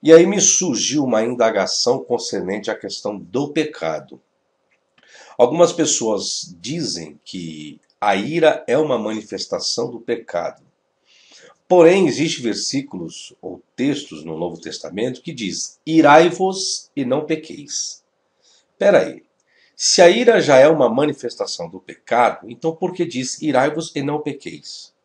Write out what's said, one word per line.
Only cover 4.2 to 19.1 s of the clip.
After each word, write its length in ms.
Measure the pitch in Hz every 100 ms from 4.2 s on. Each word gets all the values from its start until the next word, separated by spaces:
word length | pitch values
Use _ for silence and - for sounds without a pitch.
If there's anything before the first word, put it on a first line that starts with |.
| _ _ _ _ _ _ _ _ _ - - -
Algumas 360 | 127 160 170
pessoas 800 | - 151 - 113 101 98 - - 87
dizem 580 | 92 165 127 90 80 71
que 560 | - 92 85 78 76 67 _ _
a 140 | 104
ira 480 | 98 113 165 160 - -
é 100 | 123
uma 180 | 156 123
manifestação 920 | 107 107 104 98 - 92 - - 123
do 80 | 120
pecado. 640 | - 117 - 87 82 - _ _ _ _ _ _ _ - - _ _
Porém, 400 | 180 165 190 175
existem 380 | 113 160 160
versículos 920 | 120 101 - 139 135 92 80 - - _
ou 180 | 92 90 _
textos 480 | - 135 147 - 78
no 140 | 78 80
Novo 220 | 85 82
Testamento 600 | 80 - 76 90 120 127
que 140 | -
diz, 460 | 139 101 80 - _
"Irai-vos 1040 | - 160 143 147 170 170 190 190 - - -
e 100 | -
não 200 | 123 135
pequeis." 800 | 151 156 - 139 147 - - - _ _ _ _ _ _ _ _
Peraí, 460 | 196 175 -